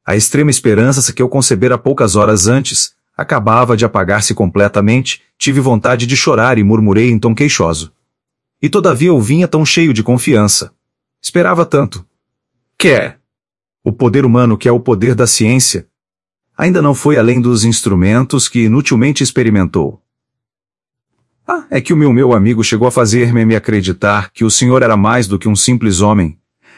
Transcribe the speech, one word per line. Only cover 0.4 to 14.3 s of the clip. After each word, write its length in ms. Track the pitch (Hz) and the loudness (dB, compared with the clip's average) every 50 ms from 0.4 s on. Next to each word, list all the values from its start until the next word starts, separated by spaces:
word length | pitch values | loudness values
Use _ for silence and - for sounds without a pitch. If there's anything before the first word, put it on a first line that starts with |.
| 151 151 | 0 0
esperança 600 | 123 - - 117 104 104 117 131 135 135 123 - - | 0 0 0 0 2 2 2 2 0 0 -2 -4 -2
que 100 | - 127 | -2 -2
eu 60 | 127 | -2
concebera 500 | - 139 123 - 120 92 120 123 123 117 | 0 -2 0 0 0 0 0 0 -2 -2
poucas 380 | - 127 131 127 120 101 87 | -2 -4 0 0 0 0 2
horas 320 | 107 104 107 110 101 92 107 | 0 2 2 2 2 2 2
antes 460 | 123 139 135 - - - - - - _ _ _ _ | 0 0 -2 -2 -4 -6 -6 -6 -10 _ _ _ _
acabava 600 | - - - 156 123 101 113 110 120 123 117 120 | -12 -6 -4 -4 -2 0 0 2 2 2 2 0
de 80 | 107 117 | 0 0
apagar-se 500 | 104 - 104 92 90 101 107 107 - 107 | -2 -2 -2 -2 0 -2 -2 -2 -4 -2
completamente, 880 | - 104 90 - 101 101 104 - 104 101 107 117 131 123 - - - _ _ _ _ | -2 -2 -2 0 0 0 0 0 0 0 2 0 0 -2 -4 -8 -12 _ _ _ _
tive 200 | - 143 135 143 | -4 -2 -2 0
vontade 480 | 127 135 120 107 - 123 127 117 120 | 0 0 0 0 0 -2 -2 -2 -2
de 80 | 117 139 | -4 -2
chorar 440 | - - 165 135 110 113 127 139 113 | -2 0 0 0 2 2 2 2 2
e 40 | 101 | 2
murmurei 480 | 101 110 107 107 101 95 107 117 123 | 2 2 2 2 2 2 2 2 2
em 80 | 117 104 | 0 0
tom 160 | 101 117 113 | 0 -2 0
queixoso. 560 | 113 143 147 - - 90 82 80 78 82 80 _ _ _ _ _ _ _ _ _ _ _ _ _ _ | 0 0 -2 0 0 -2 -2 -2 -4 -8 -12 _ _ _ _ _ _ _ _ _ _ _ _ _ _
E 80 | - 156 | -6 -2
todavia 400 | - 208 196 185 135 117 156 180 | -2 0 0 0 0 2 2 2
eu 100 | 170 127 | 2 2
vinha 300 | 104 104 143 170 180 - | 2 0 0 0 0 0
tão 160 | - 156 156 | 0 -2 -2
cheio 300 | - - 170 165 156 117 | 0 0 0 0 0 0
de 80 | 110 107 | 0 0
confiança. 680 | - 127 120 - - 135 107 104 101 - - 90 - - _ _ _ _ _ _ _ _ _ | 0 -2 -2 0 0 2 2 2 0 0 -2 -6 -8 -14 _ _ _ _ _ _ _ _ _
Esperava 440 | - - - 175 175 180 180 170 165 | -16 -6 -2 -2 0 0 0 0 -2
tanto. 420 | - - 139 143 - - 90 87 _ _ _ _ _ _ _ _ _ _ _ _ _ _ _ | 0 0 -2 -2 -2 -6 -12 -18 _ _ _ _ _ _ _ _ _ _ _ _ _ _ _
Que 100 | - 175 | 0 0
é? 280 | 135 107 - - - _ _ _ _ _ _ _ _ _ _ _ _ _ _ | 0 0 -2 -6 -10 _ _ _ _ _ _ _ _ _ _ _ _ _ _
O 80 | - | -6
poder 360 | 107 - 127 117 104 139 135 | -4 -2 -2 0 2 2 2
humano, 320 | 123 | 2